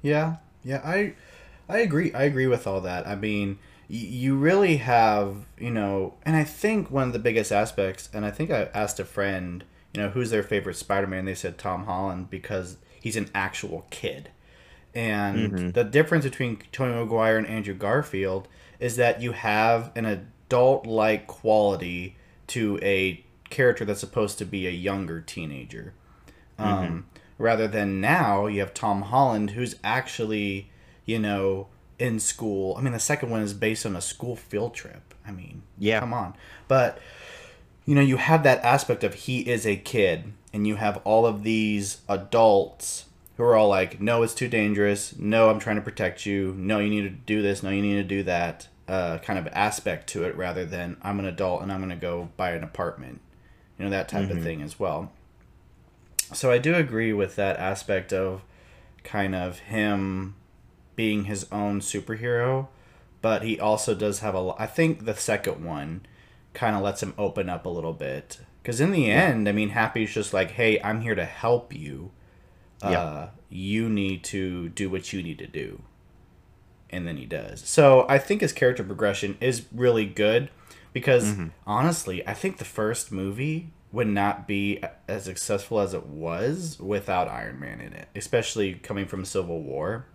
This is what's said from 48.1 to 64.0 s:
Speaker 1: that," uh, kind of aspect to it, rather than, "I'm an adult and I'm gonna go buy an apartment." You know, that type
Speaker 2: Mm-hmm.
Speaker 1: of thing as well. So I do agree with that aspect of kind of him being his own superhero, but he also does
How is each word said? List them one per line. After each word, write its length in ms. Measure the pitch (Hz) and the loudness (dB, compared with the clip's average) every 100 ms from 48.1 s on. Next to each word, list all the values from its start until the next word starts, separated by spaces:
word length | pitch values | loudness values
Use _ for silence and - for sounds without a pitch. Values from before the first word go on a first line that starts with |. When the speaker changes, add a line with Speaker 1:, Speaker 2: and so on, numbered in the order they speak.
| 98 | -2
Speaker 1:
that," 440 | 92 87 87 - - _ - | 0 0 0 -6 -16 _ -4
uh, 300 | 92 87 82 | -2 -2 -4
kind 200 | - 98 | -4 -4
of 80 | 80 | -4
aspect 540 | - 104 104 - 82 - | 0 0 0 -4 -6 -6
to 140 | - 87 | -4 -4
it, 100 | 85 | -4
rather 300 | 90 87 87 | -6 -4 -6
than, 320 | 87 87 - | -6 -8 -8
"I'm 160 | 98 101 | -6 -4
an 60 | 95 | -4
adult 380 | 85 92 90 | -2 -2 -2
and 80 | 95 | -4
I'm 80 | 95 | -6
gonna 160 | 95 87 | -6 -6
go 340 | 87 87 85 - | -4 -4 -6 -4
buy 140 | 90 | -4
an 120 | 85 | -4
apartment." 580 | 80 - 87 - 64 - _ - - - _ _ | -8 -6 -6 -6 -16 -18 _ -20 -20 -20 _ _
You 60 | 98 | -4
know, 60 | |
that 180 | 98 - | -2 -2
type 200 | 101 98 | -2 -2
Speaker 2:
Mm-hmm. 80 | 90 | -2
Speaker 1:
of 60 | |
thing 180 | 82 80 | -4 -6
as 180 | 73 - | -10 -6
well. 320 | 95 76 98 - - _ - - _ _ _ _ _ - - | -4 -4 -8 -16 -20 _ -20 -20 _ _ _ _ _ -8 -8
So 180 | - 131 | -2 4
I 80 | 123 | 4
do 160 | 139 170 | 4 2
agree 380 | 147 110 113 | 2 0 0
with 220 | 104 95 - | 0 0 0
that 200 | 98 92 | -2 0
aspect 560 | 92 98 - 98 92 | -2 -4 -2 -2 0
of 300 | 95 95 95 - - - - - - | -2 -2 -4 -12 -20 -20 -20 -20 -20
kind 300 | - 104 98 92 | -8 -2 -2 -2
of 240 | 90 87 | -4 -8
him 760 | - 110 104 101 98 95 95 101 _ _ - _ _ - | -6 0 0 0 -2 -4 -6 -12 _ _ -20 _ _ -2
being 300 | 110 107 98 | 0 0 -2
his 220 | 101 - | -6 -6
own 300 | 104 104 101 | -4 -2 -2
superhero, 840 | 98 104 95 110 120 120 120 131 135 - - - - - | -4 -8 -6 -6 -2 0 0 -2 -4 -14 -20 -20 -20 -4
but 220 | 113 104 | 0 0
he 160 | 110 110 | 0 0
also 360 | 107 107 - | 2 2 2
does 240 | 101 | 0